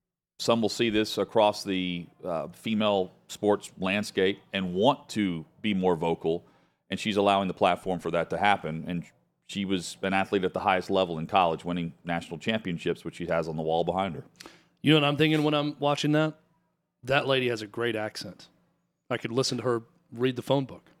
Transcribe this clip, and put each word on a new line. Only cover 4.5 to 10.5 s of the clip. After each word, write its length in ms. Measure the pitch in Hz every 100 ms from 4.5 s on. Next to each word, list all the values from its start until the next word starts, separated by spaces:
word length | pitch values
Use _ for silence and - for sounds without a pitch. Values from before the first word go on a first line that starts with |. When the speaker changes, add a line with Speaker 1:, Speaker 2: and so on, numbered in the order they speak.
Speaker 1:
and 220 | 98 92
want 360 | 90 117 143 -
to 360 | 110 98 82 78 _
be 140 | 107 95
more 200 | 92 85
vocal, 480 | 82 82 82 85 - _ _ _ -
and 100 | 95
she's 160 | 110 101
allowing 320 | 101 98 95
the 60 |
platform 460 | - 98 87 95 87
for 100 | 85
that 220 | 82 82
to 60 | 80
happen. 440 | 104 98 80 80 76
And 160 | 87 - _ _ _ -
she 180 | 98
was 340 | 95 95 82 -
an 140 | 98 98
athlete 280 | 95 101
at 120 | 90